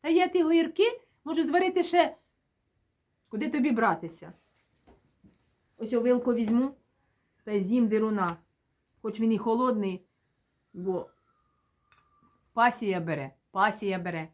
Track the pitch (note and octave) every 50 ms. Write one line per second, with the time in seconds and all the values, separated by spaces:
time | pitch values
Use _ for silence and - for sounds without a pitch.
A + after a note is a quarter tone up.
0 | _ D4+ E4 F4 F4+ F4+ F4+ F#4 E4+ D#4 E4 E4 E4 E4 - - G4 A#4 A#4+ -
1 | _ _ _ _ _ D4 D#4 D4+ E4 E4 C#4+ F4+ F#4+ F#4 F#4 F#4 E4+ E4+ - F4
2 | - - - - _ _ _ _ _ _ _ _ _ _ _ _ _ _ _ _
3 | _ _ _ _ _ _ - G#3 C4+ D#4 B3 D4 B3 D4 B3 A3 A3+ G#3+ F3 -
4 | - E3 - - - D#3+ F3 _ _ _ _ _ _ _ _ _ _ _ - _
5 | _ _ _ _ _ - _ _ _ _ _ _ _ _ _ _ A3+ G#3+ A#3 A#3
6 | A3+ B3 B3 B3 B3 B3+ A#3+ A#3+ A#3 G#3+ A3+ A#3 C4 C#4 C#4+ _ _ _ _ _
7 | _ _ _ _ _ _ _ _ _ - G#3 G3+ F#3+ F3+ A3+ B3+ A#3+ G#3+ G#3+ G#3+
8 | A3 A3 A3 G3+ F#3 F3 E3+ - _ _ _ _ _ _ _ _ _ _ _ _
9 | _ A3 G#3 - A3+ A3+ A3+ G#3 - A#3 A3+ A#3 B3+ B3+ A#3 G#3+ G3+ F#3+ F#3 F#3
10 | _ _ _ _ _ _ _ _ _ _ _ _ _ _ _ F3 F3+ F#3+ F#3 F3
11 | - - _ _ _ _ _ _ _ _ _ _ _ _ _ _ _ _ _ _
12 | _ _ _ _ _ _ _ _ _ _ _ A3+ A3+ A#3+ A#3 A#3+ A#3 G3+ F#3+ F3+
13 | E3 E3 D#3+ D3 C#3 C3+ - _ _ _ _ G3 G3 G#3+ G#3 G#3+ A3 G3+ F#3 F#3
14 | F3 F3+ E3+ E3 D#3 D#3+